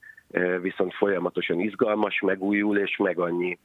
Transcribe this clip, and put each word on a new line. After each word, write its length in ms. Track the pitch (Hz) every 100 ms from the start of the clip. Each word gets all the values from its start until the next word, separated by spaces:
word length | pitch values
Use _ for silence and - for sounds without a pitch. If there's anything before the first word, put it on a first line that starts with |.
| - - _
ö, 300 | - 90 90
viszont 340 | 92 - 92
folyamatosan 640 | - 101 95 87 - - 87
izgalmas, 600 | 107 98 117 107 104 -
megújul, 580 | 98 95 98 104 104 101
és 180 | 95 -
meg 220 | 98 85
annyi, 400 | 87 87 90 87